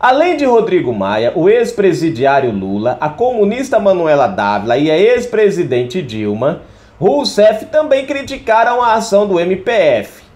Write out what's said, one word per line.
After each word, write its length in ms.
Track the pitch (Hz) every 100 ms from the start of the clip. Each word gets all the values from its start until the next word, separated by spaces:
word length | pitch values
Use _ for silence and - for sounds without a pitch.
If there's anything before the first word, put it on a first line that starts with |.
Além 360 | 247 262 349 320
de 80 |
Rodrigo 480 | 277 233 208 180 127
Maia, 400 | 107 95 107 117 165
o 120 | 170
ex-presidiário 1000 | 233 233 - 196 151 160 117 135 139 127
Lula, 480 | 101 95 101 113 127
a 80 | 151
comunista 680 | 151 240 240 202 240 254 226
Manuela 480 | 196 180 160 143 123
Dávila 500 | 98 101 104 104 120
e 140 | 151
a 80 | 156
ex-presidente 1040 | 208 247 240 208 208 170 151 123 123 185
Dilma 600 | 143 107 104 104 131 151 - - - -
Rousseff 680 | 170 285 254 - 214 220 -
também 380 | - 302 269
criticaram 800 | 269 277 262 269 - 220 233 240
a 120 | 240
ação 340 | 220 202 202 202
do 100 | 180
M 160 | 170
P 160 | 185 208
F. 560 | 233 160 120 98 - -